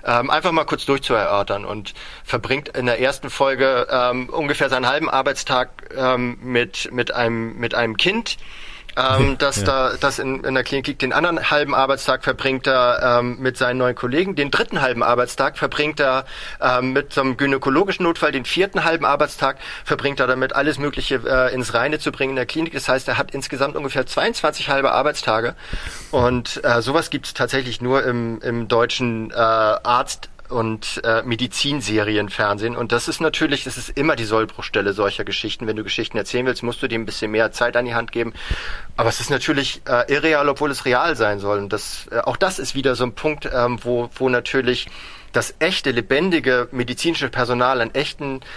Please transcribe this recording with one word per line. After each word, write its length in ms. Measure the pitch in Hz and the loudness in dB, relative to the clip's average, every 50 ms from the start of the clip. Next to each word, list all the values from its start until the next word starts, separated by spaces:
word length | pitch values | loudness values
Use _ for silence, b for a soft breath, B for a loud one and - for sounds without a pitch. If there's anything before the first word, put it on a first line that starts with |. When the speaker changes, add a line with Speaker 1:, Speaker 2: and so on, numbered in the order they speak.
| - | 0
Speaker 1:
ähm, 240 | 127 120 120 123 - | 2 2 2 2 2
einfach 220 | - 156 165 180 | 2 2 2 2
mal 120 | 165 160 147 | 2 2 0
kurz 220 | - 151 139 - | 0 -2 -2 0
durchzuerörtern 800 | - 139 135 - - 123 107 98 - 101 101 101 - 101 101 104 | 0 0 0 2 2 2 2 4 2 2 0 0 0 -4 -4 -4
und 280 | - 104 107 101 - B B B B B B | -6 -8 -8 -8 -10 B B B B B B
verbringt 460 | - - - 117 - - 131 143 143 - | -6 -4 -4 -2 0 -2 -2 -2 -4 -4
in 180 | - 135 123 | -4 0 0
der 140 | 123 117 110 | 2 2 2
ersten 300 | 127 135 143 - - 120 | 2 0 0 -2 -6 -8
Folge, 580 | - - 139 135 135 123 135 135 131 123 123 - | -2 2 2 2 4 4 2 4 4 2 2 2
ähm, 380 | 131 127 123 123 123 127 127 123 | 2 2 2 2 0 -2 -4 -4
ungefähr 400 | - 165 151 143 143 - 147 131 | -4 -2 0 0 0 0 0 2
seinen 180 | 131 127 123 | 2 2 2
halben 240 | 123 139 151 160 - | 2 2 0 0 2
Arbeitstag, 600 | - 135 131 143 131 - - - 135 127 127 - - - - - - | 2 2 2 2 0 -2 -2 0 0 0 0 -2 -6 -12 -16 -10 -4
ähm, 420 | 135 131 127 127 123 123 120 120 - | 0 2 2 2 2 0 -2 -4 -6
mit, 520 | 123 127 123 120 120 117 - - - - | -4 0 2 2 2 0 -2 -6 -8 -4
mit 200 | 123 123 120 - | -2 -2 -2 0
einem, 440 | - 123 120 117 117 113 113 113 110 117 | 0 0 0 0 0 -2 -4 -6 -6 -6
mit 160 | 120 113 - | -4 -2 0
einem 220 | 120 117 113 110 | 0 0 0 0
Kind, 400 | 110 - 180 214 233 226 - - B B B B B B B B B B B - | 0 0 2 0 0 -2 -6 -8 B B B B B B B B B B B -4
ähm, 400 | 135 131 131 131 135 135 139 135 | -2 0 2 4 4 4 2 2
Speaker 2:
<laughs> 20 | 123 | 2
Speaker 1:
das 200 | 147 139 127 104 | 0 0 0 0
Speaker 2:
Ja. 60 | 98 | 0
Speaker 1:
da, 280 | 139 135 131 131 127 - - | 2 2 2 2 0 0 0
das 180 | 147 139 - - | 0 0 0 -2
in, 240 | - 131 131 - - | -2 -4 -4 -4 -2
in 100 | 131 131 | 0 0
der 80 | 131 120 | 0 0
Klinik 220 | - 139 135 127 | 0 -2 -2 -2
liegt. 160 | 147 135 - | -4 -4 -2
Den 100 | 135 127 | -2 0
anderen 380 | - 143 165 175 165 156 - - | 2 2 2 2 2 0 0 2
halben 240 | 151 147 147 139 131 | 2 2 2 2 2
Arbeitstag 480 | 131 135 135 139 131 - - 131 - - | 2 2 2 2 0 0 0 0 2 0
verbringt 420 | 139 123 - - 135 131 127 - 139 | -2 -2 0 0 0 0 2 2 2
er, 500 | 131 127 123 123 120 - - 123 120 120 | 4 6 6 4 4 4 4 4 4 4
ähm, 180 | 120 123 120 120 | 2 0 -2 -2
mit 160 | 131 127 123 | -2 -2 0
seinen 220 | - 131 123 123 127 | 0 0 0 2 2
neuen 160 | 123 123 120 | 2 0 0
Kollegen. 400 | - - 120 131 165 190 196 175 | 0 -2 0 0 0 0 0 0
Den 140 | 147 143 139 | -2 0 2
dritten 280 | - - - - - 156 | 2 0 0 0 0 0
halben 220 | 139 127 120 117 | 2 2 2 2
Arbeitstag 560 | - - 123 123 123 - - - 135 - - - | 2 4 4 4 2 0 0 0 0 0 0 -2
verbringt 400 | 151 - - - 147 151 151 151 | -2 -2 0 0 -2 0 0 2
er, 240 | 143 135 131 131 131 B B B B B B B | 2 2 2 0 -2 B B B B B B B
ähm, 320 | - 131 123 123 127 131 | 2 2 2 2 2 2
mit 200 | 131 143 143 - | 0 0 -2 0
so 80 | - 143 | 0 0
einem 160 | 131 131 123 | 2 2 2
gynäkologischen 680 | 107 143 139 135 131 - 139 135 165 196 190 180 - 180 | 2 2 2 2 2 2 2 4 4 4 2 0 0 0
Notfall. 260 | 170 165 - 165 151 | 0 2 2 0 0
Den 120 | 139 135 - | 0 -2 -2
vierten 400 | - - 170 190 196 - 185 156 | -2 0 0 0 2 0 0 2
halben 200 | 165 160 147 - | 2 2 2 4
Arbeitstag 540 | 110 143 143 151 143 - - 143 135 135 B B B B B B | 2 4 4 2 0 0 0 0 0 0 B B B B B B
verbringt 360 | - 151 131 135 139 139 - | -2 -2 0 0 0 0 2
er 60 | 131 127 | 2 2
damit, 240 | 127 131 131 131 - | 2 2 0 0 0
alles 240 | 139 143 156 143 123 | 0 0 0 0 0
Mögliche, 380 | 143 143 - 139 127 - 135 120 120 | -2 -4 -2 -4 -2 0 -2 0 0
äh, 260 | - 131 127 127 123 | 2 2 4 4 2
ins 220 | 127 127 117 107 - | 0 -2 -2 0 0
Reine 240 | 117 123 147 156 147 | 2 2 2 0 -2
zu 140 | - 147 | -2 -4
bringen 180 | - - 139 135 | -2 -2 -2 -2
in 60 | 135 | 0
der 100 | 127 123 | -2 -2
Klinik. 260 | - - 156 165 165 - | -2 -2 -2 -2 -2 -4
Das 140 | 135 - - | -4 0 0
heißt, 200 | 131 131 - 139 | 0 0 0 0
er 100 | 120 120 | -2 -2
hat 140 | - - - | -2 -2 -6
insgesamt 400 | 139 - - 147 127 139 143 143 | -8 -6 -6 -2 0 0 0 0
ungefähr 300 | 151 143 131 - 135 131 | -4 -6 -2 -2 -2 -2
zweiundzwanzig 640 | - - - 160 226 - - - 151 151 - - 151 | -2 0 0 0 0 0 0 0 0 0 0 0 0
halbe 240 | 139 139 135 127 | 2 4 4 4
Arbeitstage. 640 | - 120 135 151 - - - - 110 110 117 120 B B B B B B B B B B B B | 4 4 2 2 0 0 0 0 2 2 0 -2 B B B B B B B B B B B B
Und, 480 | - 131 120 123 123 123 117 - - - - | 2 4 4 4 2 0 -2 -4 -4 0 2
äh, 160 | - 120 120 | 4 4 4
sowas 300 | 110 127 139 160 151 - | 4 2 2 2 0 0
gibt's 240 | - 135 - - - | -4 -6 -6 -6 -4
tatsächlich 460 | - 127 117 135 135 127 123 110 - | -2 0 0 0 -2 -2 -2 -4 -2
nur 240 | 123 123 135 135 110 | 0 2 2 2 2
im, 360 | 127 120 120 117 117 113 107 | 2 0 0 -2 -4 -4 -4
im 280 | 123 123 117 117 113 98 | -4 -4 -2 -2 0 2
deutschen, 640 | 123 113 120 120 - - 127 120 113 110 110 - | 4 4 4 2 2 0 0 0 -2 -2 -6 -4
äh, 20 | - | 0
Arzt- 920 | 120 113 113 113 113 110 107 107 - - 120 120 127 135 - - - - - - - - - | 2 2 4 4 4 4 4 2 2 2 2 2 2 2 -2 -6 -10 -12 -16 -16 -16 -10 -4
und, 540 | 131 117 113 113 110 107 - - - 156 - | -2 -2 0 -2 -2 -4 -6 -8 -6 -2 0
äh, 180 | 113 113 113 107 123 117 113 127 110 - - - 143 147 139 104 104 | 2 2 2 0 0 -2 -2 -2 -4 -2 -2 -2 -2 -2 -2 -2 0
Medizinserienfernsehen. 880 | 107 107 104 107 107 104 101 98 - - 107 104 101 101 110 117 120 | 2 2 2 2 2 0 0 0 0 0 0 0 0 0 -2 -2 -2
Und 160 | 120 120 98 | -4 0 0
das 160 | 120 120 - 165 | 0 0 0 -2
ist 120 | 151 - | -2 0
natürlich, 440 | 160 156 - - 160 143 143 135 - | 0 0 2 2 0 0 0 -2 -2
das 120 | 127 - | -4 -8
ist 140 | 131 - - | -8 -8 -4
immer 260 | - 143 139 160 147 | -2 0 2 2 2
die 80 | 123 110 | 0 0
Sollbruchstelle 680 | 98 110 110 110 - - - - - - 107 98 101 | 0 2 2 2 0 -4 -8 -8 -4 -2 0 0 0
solcher 320 | 98 107 101 101 - - 101 | 0 0 0 0 0 -2 -4
Geschichten. 420 | 101 95 - - 107 - - 113 | -4 -4 -4 -4 -6 -6 -4 -4
Wenn 100 | 110 104 | -4 -4
du 80 | 107 107 | -4 -4
Geschichten 320 | 98 - 120 110 - - | -4 -4 -4 -4 -2 -4
erzählen 300 | 107 98 - - 123 127 | -4 -4 -2 -2 0 0
willst, 160 | 131 120 - | 0 -2 -2
musst 200 | - 117 117 - | -4 -6 -4 -4
du 60 | 139 117 | -4 -2
dem 140 | 117 113 | -2 -4
ein 40 | 110 | -4
bisschen 240 | 107 - - 110 107 | -6 -4 -4 -4 0
mehr 220 | 110 110 110 107 | 2 2 2 2
Zeit 240 | - - 123 117 - | 2 0 0 2 2
an 80 | 120 123 | 0 0
die 100 | 120 117 | 0 -2
Hand 180 | 117 117 - | -2 -4 -2
geben. 200 | - 117 117 113 B B B B B B B B B B B B - | -2 -2 -2 -2 B B B B B B B B B B B B -2
Aber 120 | - 117 113 | 0 0 0
es 120 | - - | 0 0
ist 100 | 110 - | 0 0
natürlich, 520 | 143 127 - 160 147 139 131 - - - - - | 0 0 0 0 0 0 0 -2 -6 -8 -2 0
äh, 220 | 127 120 120 - | 2 2 2 2
irreal, 360 | 139 147 156 160 156 143 143 143 | 2 2 4 4 4 4 4 2
obwohl 220 | 139 - 151 147 | 2 2 0 -2
es 140 | 135 - - | -2 -2 2
real 320 | 127 123 127 156 170 151 | 2 4 4 4 2 2
sein 220 | 110 113 104 104 101 | 2 2 0 0 0
soll. 200 | 98 101 104 101 | 0 0 0 0
Und 140 | 101 101 | 0 -2
das, 340 | 107 104 - - - - - - | -4 -4 -4 -8 -10 -10 -10 -4
äh, 80 | 110 117 | -2 -2
auch 160 | - 127 117 | 0 0 0
das 220 | - 190 185 - - | 0 0 0 0 -2
ist 160 | - - - | -6 -4 -4
wieder 200 | 135 135 135 123 | 0 2 2 2
so 100 | 117 127 | 2 0
ein 80 | 120 120 | -2 -2
Punkt, 340 | - - 156 151 147 - 135 | -2 -2 -2 -2 -2 -4 -2
ähm, 260 | 131 123 120 123 123 113 | 0 2 2 2 0 -2
wo, 280 | - 120 123 120 120 117 - | -2 -2 0 0 -2 -4 -2
wo 120 | - 131 127 | -2 0 2
natürlich 580 | 123 120 - - - 135 120 123 123 - - B B B B B B B B B | 2 2 0 0 0 2 2 2 0 0 -4 B B B B B B B B B
das 220 | - 123 110 - - - | 0 0 0 0 -2 0
echte, 320 | 151 180 185 - - 135 | 0 0 0 0 0 0
lebendige 800 | 120 117 107 - 131 143 180 190 170 151 - 135 127 123 120 - | 0 0 0 2 2 2 4 2 2 2 2 2 2 2 0 -2
medizinische 560 | 135 127 120 127 127 - - 170 160 - 143 123 | -2 -4 -4 -4 -4 -2 -2 -2 0 0 -2 -2
Personal 540 | - 127 123 120 123 120 123 131 131 123 | -2 -2 0 0 2 2 2 2 2 2
an 100 | 117 110 - | 0 0 -2
echten, 460 | - 151 - - - 147 139 135 131 B B B | -2 -4 -4 -6 -8 -8 -8 -8 -8 B B B